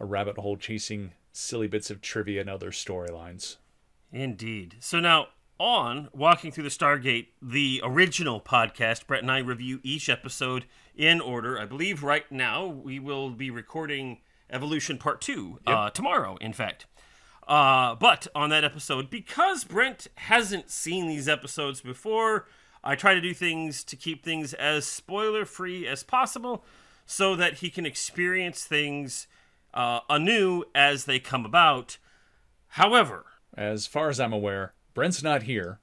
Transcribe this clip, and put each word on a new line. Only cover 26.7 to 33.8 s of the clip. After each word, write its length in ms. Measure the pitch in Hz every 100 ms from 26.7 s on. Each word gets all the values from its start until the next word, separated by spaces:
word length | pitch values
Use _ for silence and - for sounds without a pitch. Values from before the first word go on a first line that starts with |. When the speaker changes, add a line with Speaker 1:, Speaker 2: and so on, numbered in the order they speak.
| - - _
Speaker 2:
so 320 | - - 196 175
that 220 | 175 147
he 100 | 175
can 160 | 180
experience 800 | 151 - - - 180 185 180 -
things, 640 | - 147 147 143 135 - - _ _ _ _
uh, 260 | 123 120 120 -
anew 560 | 147 175 226 190 175 -
as 300 | 143 143 143
they 140 | 143 131
come 240 | - 131
about. 540 | 110 165 165 131 120 - _ _ _ _ _ _ _
However, 580 | - 202 240 156 92 - _ _
Speaker 1:
as 320 | - 104 107